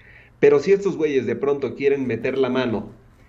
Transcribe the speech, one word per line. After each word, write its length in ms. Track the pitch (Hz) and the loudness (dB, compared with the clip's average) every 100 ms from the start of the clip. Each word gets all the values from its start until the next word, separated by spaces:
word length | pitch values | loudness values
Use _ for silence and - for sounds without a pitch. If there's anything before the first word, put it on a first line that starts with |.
| - - - - | -20 -20 -20 0
Pero 220 | 143 143 | 4 4
si 120 | 190 | 4
estos 240 | 196 196 147 | 2 2 -2
güeyes 300 | 151 135 120 | -2 0 -2
de 80 | |
pronto 400 | 113 139 143 127 | -2 -2 -2 -4
quieren 320 | - 139 139 123 | -2 0 0 -2
meter 300 | 113 131 135 | -4 -2 -2
la 140 | 127 | 0
mano 400 | 123 123 101 - - - _ | 0 -2 -4 -8 -16 -20 _